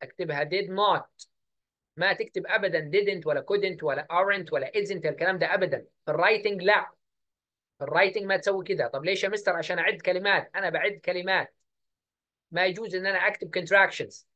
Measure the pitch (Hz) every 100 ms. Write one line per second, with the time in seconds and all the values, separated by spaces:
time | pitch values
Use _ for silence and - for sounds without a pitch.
0 | 135 - 165 143 151 185 190 190 208 165
1 | - _ - _ _ _ _ _ _ -
2 | 185 190 - 185 - 208 196 165 151 190
3 | 202 185 156 143 - 135 190 160 151 139
4 | 151 170 196 202 160 147 131 208 202 185
5 | 156 139 180 185 160 185 180 131 - _
6 | - 151 190 214 208 196 185 208 - _
7 | _ _ _ _ _ _ _ - 139 160
8 | 196 208 196 190 196 190 190 170 120 135
9 | 160 190 196 208 202 170 156 175 175 175
10 | 185 180 202 190 - 190 180 160 196 -
11 | - 180 185 185 - _ _ _ _ _
12 | _ _ _ _ _ 170 185 185 220 185
13 | 190 185 196 208 156 185 165 196 190 -
14 | 135 - _